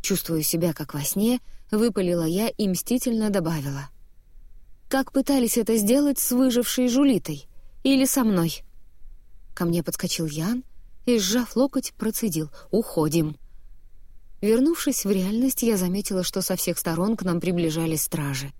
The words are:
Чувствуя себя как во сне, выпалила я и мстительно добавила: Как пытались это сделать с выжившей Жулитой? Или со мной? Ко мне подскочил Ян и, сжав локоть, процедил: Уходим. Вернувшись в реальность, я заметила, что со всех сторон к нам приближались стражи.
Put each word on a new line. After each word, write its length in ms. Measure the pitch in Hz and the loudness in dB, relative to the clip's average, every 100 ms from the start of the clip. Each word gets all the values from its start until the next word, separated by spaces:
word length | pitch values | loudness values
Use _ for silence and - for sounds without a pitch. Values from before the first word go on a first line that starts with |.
Чувствуя 400 | - 190 - 165 | 0 -2 0 -2
себя 300 | 147 170 175 | 0 2 0
как 220 | 156 147 | -2 -6
во 80 | 147 | -4
сне, 380 | 147 190 220 247 - - - | -2 0 2 0 -4 -16 -4
выпалила 540 | 214 233 208 180 175 | 2 2 2 0 2
я 240 | 160 180 226 | 2 2 0
и 200 | - 208 | 0 -2
мстительно 600 | 175 - 247 - 226 214 | -2 0 -2 0 0 2
добавила: 600 | 196 165 160 139 139 143 - - - - - - - - - - | 0 0 -2 -4 -6 -10 -16 -20 -20 -20 -20 -20 -20 -20 -20 -2
Как 240 | 269 - | 0 2
пытались 460 | 269 262 277 233 - | 0 2 4 4 2
это 180 | 220 226 | 2 2
сделать 420 | 202 262 294 277 | 4 4 4 2
с 140 | - | 0
выжившей 560 | 247 262 233 247 - 254 | 4 4 4 0 2 2
Жулитой? 580 | 240 285 214 - 143 - - - - | 4 4 4 0 -8 -10 -16 -16 -4
Или 220 | 269 269 | 2 4
со 200 | 262 277 | 4 4
мной? 380 | 233 185 165 - - - - - - - - - - | 4 4 2 -2 -12 -16 -18 -16 -16 -16 -18 -18 -14
Ко 100 | - | -4
мне 180 | 170 170 | 0 0
подскочил 440 | 170 - 175 - 160 | -2 -4 -4 -2 -4
Ян 380 | 147 170 247 - - - - - | -2 -2 -2 -6 -18 -16 -6 2
и, 120 | 240 | 2
сжав 380 | 185 233 233 220 | 4 0 0 2
локоть, 360 | 269 269 - | 2 0 -4
процедил: 560 | - 220 - 220 160 151 - - | -4 -4 0 -2 -2 -4 -10 -2
Уходим. 680 | 202 226 - 156 160 156 147 - - - - - - - - - - | 0 0 0 2 2 0 -4 -16 -18 -16 -18 -18 -18 -18 -18 -18 -4
Вернувшись 640 | 202 233 277 339 - 247 | 2 4 4 2 0 -2
в 60 | 196 | 0
реальность, 520 | 190 185 220 262 - | 0 2 0 0 2
я 140 | 233 208 | 2 2
заметила, 480 | 180 190 - 185 | 2 0 -2 -2
что 160 | 180 190 | -2 -2
со 160 | 185 185 | -2 -2
всех 220 | - 170 | -2 -2
сторон 380 | 180 165 196 226 | -2 0 0 0
к 60 | |
нам 180 | 185 170 | 0 0
приближались 640 | 170 175 165 156 165 156 | 0 0 0 0 0 -2
стражи. 500 | - - 143 135 139 | -2 -2 -2 -4 -8